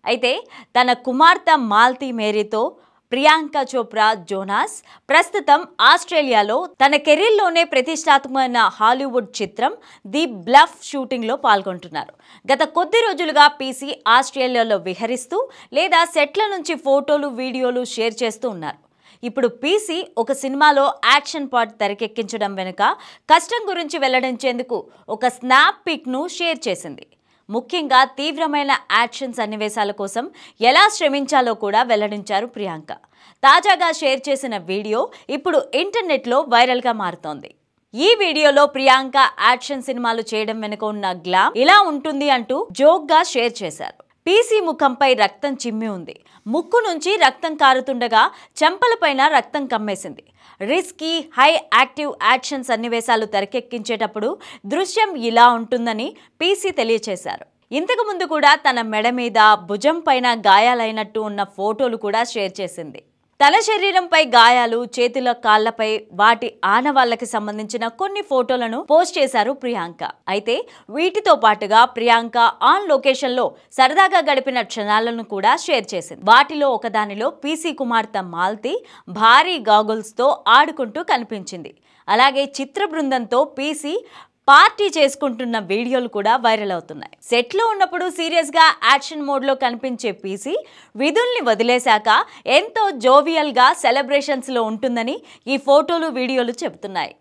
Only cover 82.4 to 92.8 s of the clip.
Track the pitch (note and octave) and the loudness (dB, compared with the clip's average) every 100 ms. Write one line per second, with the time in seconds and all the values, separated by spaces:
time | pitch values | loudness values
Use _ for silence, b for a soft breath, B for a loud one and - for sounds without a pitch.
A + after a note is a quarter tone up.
82.4 | C#4 C#4 C4+ G4 G4+ D#4+ C#4 C4 A3 A#3+ | -4 -6 -8 -4 -4 -4 -2 -4 -2 0
83.4 | D4+ - D4 D4+ C#4+ G4 B B B _ | 0 -4 -8 -6 -8 -10 B B B _
84.4 | - C#4+ G#4 - G4+ D#4 C#4 - C#4 A3+ | 6 8 8 4 -2 2 0 0 -6 -6
85.4 | B3 A3+ F#3 G3+ A#3+ B3+ A#3+ G#3 G3+ A#3+ | -6 -6 -4 -6 -2 -4 -4 -4 0 2
86.4 | A#3 A3 G3+ F3 - D3+ - _ - A#3 | 2 0 -2 -8 -10 -18 -18 _ -2 -2
87.4 | A#3+ F#4+ A4+ G#4 F#4 F4 F4+ E4+ E4 E4 | 0 -2 -2 0 -2 -2 -6 -6 -2 -2
88.4 | D4+ D#4+ D#4+ D#4+ A#3 C#4 - D#4 C#4 C#4 | 0 4 4 4 0 0 -2 -8 -4 -2
89.4 | C4+ C4 B3+ A#3 C4 A#3+ A#3 F#3 F#3+ G3 | -2 -2 -2 -4 -8 -6 -8 -8 -10 -10
90.4 | C4 A4+ b b b G#3 C#4+ G4+ B4 A#4+ | -6 -8 b b b -4 -2 0 -2 -2
91.4 | B3 G#3+ A#3 B3 B3 G#3+ G#3+ A#3 - B | 0 0 2 2 2 2 4 0 0 B
92.4 | - C4+ E4+ A4+ | 0 2 2 -2